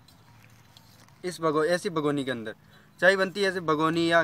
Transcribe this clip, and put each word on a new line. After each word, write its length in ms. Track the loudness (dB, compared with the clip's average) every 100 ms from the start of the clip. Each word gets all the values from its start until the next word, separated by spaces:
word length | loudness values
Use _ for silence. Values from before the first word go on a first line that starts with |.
| -20 -20 -20 -20 -20 -20 -20 -20 -20 -20 -20 -14
इस 160 | -12 -4
भगो-, 240 | -2 0 0
ऐसी 240 | 0 -2
भगोनी 340 | -2 -2 -2
के 60 | -4
अंदर 240 | -6 -8 -14 -18 -20 -20 0
चाय 160 | 2 4
बनती 260 | 0 -2
है। 60 | -2
ऐसे 120 | -2
भगोनी 440 | -2 0 0 0 2
या 160 | 2